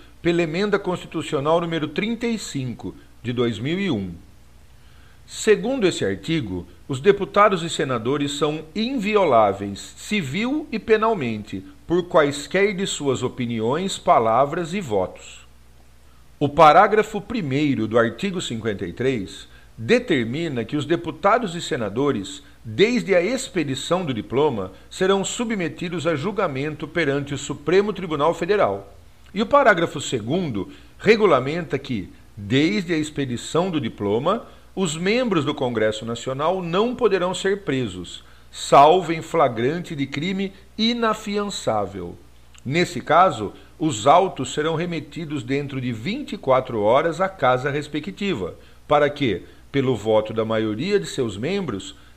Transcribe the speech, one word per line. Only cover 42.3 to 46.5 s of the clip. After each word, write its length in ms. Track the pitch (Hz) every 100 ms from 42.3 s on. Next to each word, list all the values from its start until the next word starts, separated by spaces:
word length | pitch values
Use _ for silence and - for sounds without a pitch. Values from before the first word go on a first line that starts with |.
| - - -
Nesse 360 | 117 160 175 127
caso, 520 | - 156 185 113 98 - - -
os 280 | 160 107 117
autos 460 | 170 190 190 127
serão 220 | - 151
remetidos 680 | 160 175 165 - 151 160 147
dentro 380 | 117 139 143 131
de 100 | 123
vinte 440 | 107 131 269 262
e 20 | 202
quatro 460 | 135